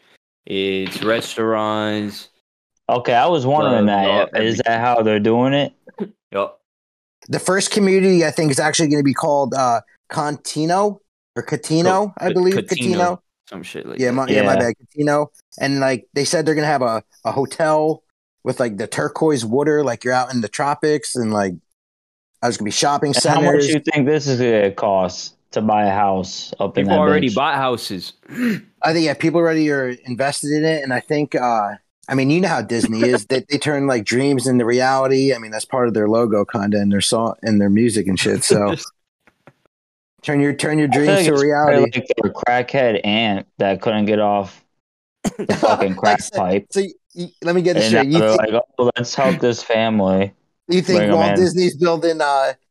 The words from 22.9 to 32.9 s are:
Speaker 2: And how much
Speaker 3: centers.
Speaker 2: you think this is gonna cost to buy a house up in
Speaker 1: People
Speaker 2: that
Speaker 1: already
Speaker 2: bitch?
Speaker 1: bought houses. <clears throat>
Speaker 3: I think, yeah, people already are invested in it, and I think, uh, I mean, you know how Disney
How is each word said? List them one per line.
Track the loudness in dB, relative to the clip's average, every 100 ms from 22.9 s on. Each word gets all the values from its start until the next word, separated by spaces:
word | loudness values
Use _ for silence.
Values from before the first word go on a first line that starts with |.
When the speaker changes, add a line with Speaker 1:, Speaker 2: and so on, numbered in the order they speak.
| 0 0
Speaker 2:
And | 0
how | 2 2
much | 2 2
Speaker 3:
centers. | 2
Speaker 2:
you | 0
think | -2 0 0
this | 0 0
is | 0
gonna | 2 2 0
cost | 0 0 0 -2 -4 -14 -18 _
to | -4
buy | 0 2 2
a |
house | 2 0 0 -4 -10 -12 -6
up | -4 -2
in | 0
Speaker 1:
People | 2
Speaker 2:
that | 2
Speaker 1:
already | 2 0
Speaker 2:
bitch? | 0
Speaker 1:
bought | -2
houses. | 0 -2 -4 -6 -10 -12 -18
<clears throat> | -16 -6 -4 -4 -8 -6
Speaker 3:
I | -2
think, | 0
yeah, | 0
people | 0 0 2
already | 2 2 0
are | 0 -2 -6 -8
invested | -4 -2 -4 -4
in | 0
it, | 0 -2
and | -2
I | -4
think, | -2 -2 -2 -2
uh, | 0 0 -2 -6 _ _ -6
I | -2
mean, | 0
you | 2
know | 0
how | -2
Disney | -2 -2 -2